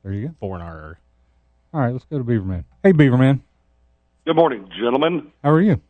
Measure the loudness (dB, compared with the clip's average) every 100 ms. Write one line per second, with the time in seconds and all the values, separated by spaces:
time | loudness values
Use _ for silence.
0 | -8 -8 -8 -10 -10 -10 -12 -16 -18 -20
1 | _ _ _ _ _ _ _ -4 -4 -4
2 | _ -8 -2 -2 -2 -8 -10 _ 2 6
3 | 6 6 4 2 _ _ _ _ _ _
4 | _ _ -2 2 2 0 -10 -4 -2 0
5 | 0 -2 -8 _ 2 2 2 0